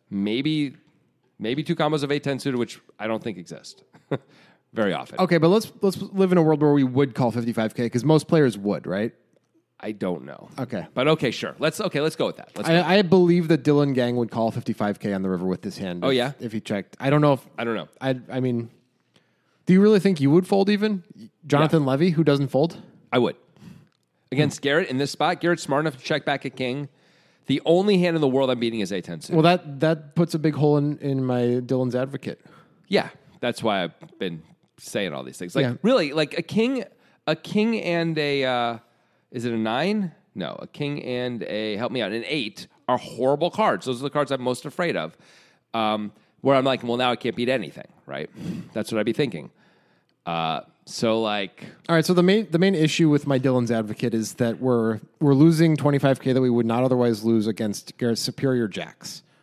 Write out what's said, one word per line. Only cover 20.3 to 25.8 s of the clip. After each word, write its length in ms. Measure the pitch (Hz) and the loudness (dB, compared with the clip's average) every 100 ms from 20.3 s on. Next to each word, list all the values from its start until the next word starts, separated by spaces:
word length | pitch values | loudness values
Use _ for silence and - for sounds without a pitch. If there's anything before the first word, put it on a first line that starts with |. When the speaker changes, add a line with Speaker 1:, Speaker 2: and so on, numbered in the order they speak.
Speaker 2:
would 160 | 160 180 | 4 4
fold 220 | 196 196 | 2 2
even? 340 | 208 214 202 170 - 110 _ 151 | 2 0 -2 -8 -20 -20 _ 0
Jonathan 340 | 143 151 160 | 2 4 4
Speaker 1:
Yeah. 60 | 139 | 2
Speaker 2:
Levy, 200 | 135 180 | 2 2
who 120 | 156 | 2
doesn't 240 | 151 143 139 | 2 2 2
fold? 300 | 131 165 - - - _ | 0 0 -2 -18 -20 _
Speaker 1:
I 80 | 123 | 0
would. 160 | 110 - _ _ - - _ _ _ _ _ | 0 -2 _ _ -20 -20 _ _ _ _ _
Against 300 | 131 147 - | 0 0 0
Garrett 260 | 139 147 185 | 0 0 0
in 80 | 131 | -2
this 140 | 139 | -4
spot, 300 | - 151 180 | -2 -2 0
Garrett's 220 | 165 170 | 0 -2
smart 180 | - 139 | 0 -2